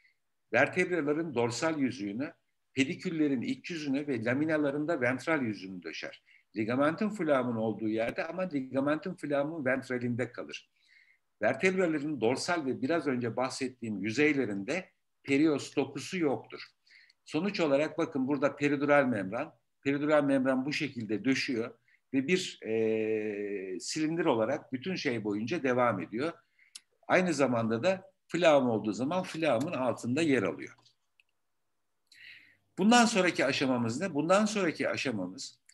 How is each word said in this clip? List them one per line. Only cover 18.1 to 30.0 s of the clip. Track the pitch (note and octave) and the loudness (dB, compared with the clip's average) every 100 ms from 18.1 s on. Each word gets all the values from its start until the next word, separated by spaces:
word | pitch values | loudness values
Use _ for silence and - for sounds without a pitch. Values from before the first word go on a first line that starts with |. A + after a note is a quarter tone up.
| C3+ C3 | 0 0
burada | C#3+ C#3 - | 0 0 0
peridural | C#3+ C#3+ D3 C#3+ B2+ | 0 2 4 4 4
membran, | A2 F#2 A2+ D#3+ - _ _ | 0 -2 -4 -6 -12 _ _
peridural | C#3 C#3+ C#3+ D3+ | -2 0 4 4
membran | C#3+ C3+ C3 C3 C3+ | 4 2 2 0 0
bu | |
şekilde | C#3+ C#3 A#2+ G#2 G#2+ A2 | -2 -4 -6 -4 -2 0
döşüyor | C3 - A#2+ A#2 - _ _ _ | 0 0 -2 -4 -8 _ _ _
ve | C3+ C3+ | -2 0
bir, | F3+ - - G#2 | 0 -2 -8 -2
e, | A2+ A2 A2 A2 A2 G#2+ G2+ G2+ G2+ F#2+ F2+ | 0 2 2 0 0 -2 -4 -4 -6 -6 -8
silindir | - D#3 D#3 E3 D#3+ | -6 -4 -2 0 2
olarak | A#2 A2 D3 - | 2 2 -2 -6
bütün | C3 F#3 F3+ | -8 -6 -4
şey | C3+ A#2 | -2 -2
boyunca | G#2 G#2 A#2+ F3 | -2 -4 -2 -2
devam | C3+ B2 A#2+ G2+ | 0 2 2 0
ediyor. | D#2+ G#2+ D#3+ - _ _ _ - _ _ - | -4 -6 -6 -8 _ _ _ -20 _ _ 2
Aynı | E3 F#3 | 2 4
zamanda | C#3 C3 A#2+ A2+ A2+ | 2 2 2 0 0
da | E3 F#3+ - _ _ | 2 0 -4 _ _
flavum | E3 E3+ D3 B2 | 2 6 6 6
olduğu | A2 G#2+ | 2 0
zaman | G2 C3 F3+ | -2 -2 -2
flavum'un | - D#3+ D#3+ C#3 D#3+ | -4 -2 0 2 0
altında | C#3+ B2+ G#2+ | -2 -2 -2